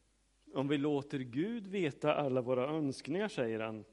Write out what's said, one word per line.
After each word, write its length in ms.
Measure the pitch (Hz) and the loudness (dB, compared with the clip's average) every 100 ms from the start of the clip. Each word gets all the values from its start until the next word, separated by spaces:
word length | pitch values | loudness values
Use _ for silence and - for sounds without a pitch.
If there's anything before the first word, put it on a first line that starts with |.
| _ _ _ _ - | _ _ _ _ -8
om 140 | 151 139 | -2 2
vi 100 | 147 | 2
låter 400 | 147 143 135 143 | 2 0 0 -4
Gud 480 | 127 120 190 240 196 | -4 -2 -2 -2 -4
veta 480 | 202 160 131 151 | 0 0 2 2
alla 260 | 156 147 127 | 4 4 2
våra 300 | 120 127 131 | 2 2 2
önskningar, 580 | 160 143 127 - 170 214 | 0 -2 -2 -4 -2 -2
säger 320 | - 120 110 | 0 0 0
han, 240 | 110 110 101 | -2 -6 -10